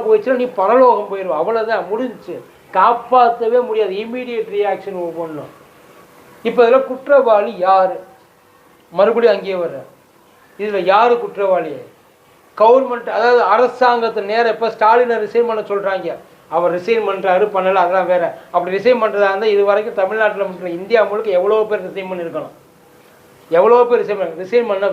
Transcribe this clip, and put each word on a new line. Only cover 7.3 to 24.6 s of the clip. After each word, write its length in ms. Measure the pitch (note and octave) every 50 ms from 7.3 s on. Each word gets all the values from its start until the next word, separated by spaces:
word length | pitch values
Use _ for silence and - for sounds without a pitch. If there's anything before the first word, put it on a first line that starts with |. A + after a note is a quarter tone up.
| G#3+ G3+ G#3 A#3 G#3+ F3+ F3+
யாரு? 300 | F#3+ F#3+ F#3+ F#3 F#3 F3+ - - - - - _ _ _ _ _ _ _ _ _ _ _ _ _ _ E3+
மறுபடியும் 420 | F3 G3+ A3 A#3 A#3 A#3 A3+ G3+
அங்கேயே 240 | F#3+ F#3 G3 F#3 F3+ E3+
வர்ற. 160 | D3 C#3 C3 - - - _ _ _ _ _ _ _ _ _ _ _ _ -
இதுல 220 | G3+ G#3+ G3+ G3 F3 F3+ G3
யாரு 220 | G#3 A#3 A#3+ A#3+ A#3 G#3
குற்றவாளி? 520 | G3+ - F#3 G3+ F#3+ F#3 F3 E3 D#3 C#3+ B2+ - - - _ _ _ _ _ _ _ _ _ _ _ _ -
கவர்மெண்ட், 480 | G#3+ A3+ B3 C4 C4 B3 A#3+ A#3 - A3 F#3+
அதாவது 260 | G3+ A3+ B3 B3 A#3+ G#3+ F#3 G3+
அரசாங்கத்தை 720 | A3+ B3+ B3 B3 - B3+ B3 A#3+ A#3 A3+ A3 - G#3+ G3 G3
நேரா 180 | G#3+ A#3 A#3+ A3+ G#3+
இப்ப 160 | A3 A3+ A3 -
ஸ்டாலினை 420 | - A3 G#3+ A3+ A#3+ B3 A#3 A#3 A3 G#3+
ரிசைன் 240 | G3+ - A#3 A#3 A#3
பண்ண 120 | A3 G#3+ G#3 G#3
சொல்றாங்க. 460 | G3+ G3 F#3+ G3 G3 F#3 E3+ E3 C3+ - - _ _ _ _ - D#3
அவர் 180 | E3 F3 F3 E3+
ரிசைன் 300 | F3+ F3 - A3+ A3+ G#3 G3
பண்றாரு, 360 | F#3+ F#3+ F#3 F#3+ F3+ F#3 G#3+ G3+ G3
பண்ணல, 280 | F#3 F#3 F#3 F#3+ F#3+ F3
அதெல்லாம் 260 | F3 F3+ F#3+ F3+ F3 F3+
வேற. 120 | F3 E3 D#3 - - - - -
அப்படி 200 | F3 F3 F3+ F#3
ரிசைன் 240 | G3 G3 A#3+ B3+ A#3+ A3
பண்றதா 280 | G#3+ G3+ G3+ G3+ G3
இருந்தா 180 | G3 G3 A3+ A3 G3+
இது 80 | G3+ G3+ G3+
வரைக்கும் 300 | G3+ G#3 G#3+ A3+ - G#3
தமிழ்நாட்டுல 420 | F#3+ F#3+ G#3+ A3 A3 G#3 F#3+ G3 G3
மட்டும் 200 | F#3+ F3+ F3 F3+
இல்ல, 120 | F3+ E3+ E3+
இந்தியா 220 | F#3+ G3 A#3 A#3+ G#3 G3
முழுக்க 280 | G3+ G#3+ A3 G#3+ F#3 F3+
எவ்வளவோ 260 | F#3 G#3 A3 A3 G#3+ G#3+
பேர் 160 | G#3+ G3+ F3+
ரிசைன் 240 | F3+ D3+ G3 F#3+ F#3
பண்ணிருக்கணும். 460 | F#3 F3+ E3+ E3 D#3+ D3+ - - - - _ _ _ _ _ _ _ _ _ _ _ _ _ _ _ _ _ -
எவ்வளவோ 360 | D#3 E3+ F#3+ A3+ A#3+ B3 A#3+ A#3+
பேர் 140 | A#3+ G#3+ G3+
ரிசைன் 180 | - G#3 G3
பண்ண, 220 | F#3 F3 E3 D#3+ F#3
ரிசைன் 280 | F#3 A#3 A#3+